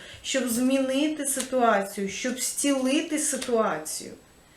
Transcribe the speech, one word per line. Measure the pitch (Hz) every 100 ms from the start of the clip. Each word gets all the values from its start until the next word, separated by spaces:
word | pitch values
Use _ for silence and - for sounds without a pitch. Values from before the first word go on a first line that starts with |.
| - -
щоб | - 269 247
змінити | 226 254 269 262 262 302 302 285
ситуацію, | 262 - 254 233 202 196 - 196
щоб | - 254 247
зцілити | - - 285 269 254 302 330 302
ситуацію, | - 262 247 233 208 156 156 - 151 - - - -